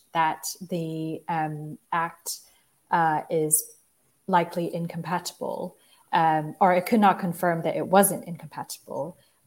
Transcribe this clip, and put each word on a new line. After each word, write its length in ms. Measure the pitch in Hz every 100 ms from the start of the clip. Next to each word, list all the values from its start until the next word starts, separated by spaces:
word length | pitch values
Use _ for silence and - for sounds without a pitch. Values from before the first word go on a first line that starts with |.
| _
that 300 | 170 160 - - - 180
the, 520 | 180 160 160 160 160 -
um, 480 | 165 156 151 151 - _
act, 460 | 175 165 - - - - _ _ _ _
uh, 320 | 175 160 151 -
is 340 | 165 156 156 - - _ _ _ _ -
likely 480 | 185 170 - 170
incompatible, 1000 | 175 170 170 156 180 - - - - 185 - _ _ _
um, 440 | 170 160 156 151 -
or 120 | 190
it 140 | 180 175
could 140 | 233
not 180 | 202 185
confirm 420 | 180 170 180 165
that 140 | 160 151
it 100 | 151
wasn't 380 | 185 196 -
incompatible 920 | - 170 156 - 127 - - - 151 - _ _